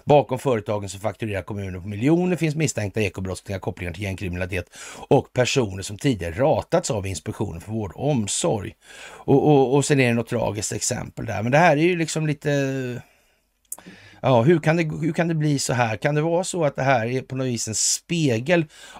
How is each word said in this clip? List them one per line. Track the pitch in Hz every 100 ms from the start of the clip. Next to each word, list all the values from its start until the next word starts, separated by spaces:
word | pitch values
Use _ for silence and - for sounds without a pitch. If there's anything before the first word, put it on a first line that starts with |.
Bakom | - 147 139 127
företagen | 143 113 104 104 101
så | 95
fakturerar | 107 - 113 95
kommuner | - 101 98 92
på | 95
miljoner | 101 127 170 180 180
finns | 160
misstänkta | 151 147 - 104 110
ekobrottsliga | 101 - 92 90 - 95
kopplingar | 113 92 87
till | 82
gängkriminalitet | 101 92 98 90 92 92 - - - - -
och | 139 -
personer | - 123 143 110 95
som | 95 104
tidigare | 143 110 87
ratats | 82 143 110 - 170 -
av | 110 98
Inspektionen | 92 - - 101 82
för | -
vård | 110 101
och | - 139
omsorg. | 143 104 - 170 113 92 - - - -
Och, | - - 135 117
och, | 143 127
och | 139
sen | 135 143
är | 123
det |
något | 117 113
tragiskt | 120 117 104 -
exempel | 110 - - 101 - 117
där. | 101
Men | 113
det | 143
här | 175 147
är |
ju | 170 175
liksom | 160 160 156
lite... | 147 151 143 135 135 127 120 - _ _ _ _ _ _ - - - - -
Ja, | - 123
hur | 123 175
kan | 156 170
det, |
hur | 160 156 160
kan | 165 170
det |
bli | 160 151 143
så | -
här? | 123 117 110
Kan | 147
det | 151
vara | 156 170
så | 185 175
att | 147 143
det |
här | 131 127 113
är | 127
på | - 131
något | 131
vis | 117 -
en |
spegel | 104 - - - 170 147 113 127 175 156 - - -